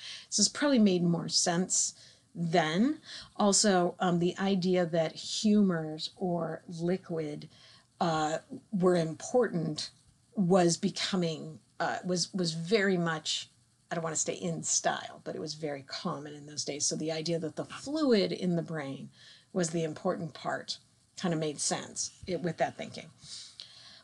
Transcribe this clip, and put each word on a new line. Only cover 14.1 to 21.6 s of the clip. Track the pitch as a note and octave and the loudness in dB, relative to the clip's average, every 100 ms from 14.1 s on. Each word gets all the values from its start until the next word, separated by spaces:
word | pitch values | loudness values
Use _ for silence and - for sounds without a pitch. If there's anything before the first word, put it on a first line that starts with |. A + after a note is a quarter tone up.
| D3+ | -2
say | - | -4
in | - F#3 D#3+ | -4 -4 -4
style, | D#3 - E3+ C#3+ - - | -2 0 0 -2 -4 -12
but | - - | -10 -8
it | |
was | E3 | -8
very | D3+ D#3 C#3+ | -6 -6 -8
common | C3+ - F3+ C#3+ D3 | -10 -8 -6 -6 -8
in | D3 D3 | -14 -12
those | D3+ - | -10 -6
days. | D3 - | -4 -2
So | E3 | -2
the | D#3+ | -4
idea | D#3+ D#3+ E3 | -4 -2 -2
that | D#3+ - | -4 -6
the | D#3 | -10
fluid | - - D4+ D4 A3 F3+ | -10 -6 0 4 4 4
in | - F3+ E3+ | 0 0 0
the | |
brain | D#3+ D#3+ C#3 C3+ - - - - _ | -2 -6 -6 -8 -12 -18 -20 -20 _
was | F#3+ E3 | -2 -2
the | E3+ | 0
important | D#3+ D3+ F#3+ F3 E3 | -2 -2 -2 -2 -4
part | - E3 C3+ - - _ _ _ - | -8 -6 -6 -6 -12 _ _ _ -6
kinda | - E3 | -2 0
made | D#3 D3 | -2 -2